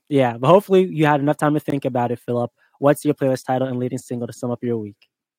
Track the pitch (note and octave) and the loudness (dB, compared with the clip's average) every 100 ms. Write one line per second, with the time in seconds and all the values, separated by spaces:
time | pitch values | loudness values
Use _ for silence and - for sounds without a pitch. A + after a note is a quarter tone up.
0 | - C#3 B2 A#2 C3 F#3+ G3 F#3+ F#3 D#3 | -2 0 0 2 4 4 6 2 2 0
1 | D3 D3 C#3+ D3+ D3+ D3+ - C#3+ C3+ B2 | 2 2 0 0 0 0 -2 -4 -2 -2
2 | A#2+ A#2 - A#2+ A#2+ _ _ - C#3 D3+ | -2 -4 -4 -4 -4 _ _ 0 2 2
3 | D3 C#3 C3+ C3 - B2+ C3 B2 B2 B2+ | 0 0 0 -2 -2 -2 -2 -4 -4 -6
4 | - B2 A#2 - B2 A#2+ A#2+ A2+ G#2 - | -8 -8 -8 -8 -6 -6 -4 -4 -6 -14
5 | _ _ _ | _ _ _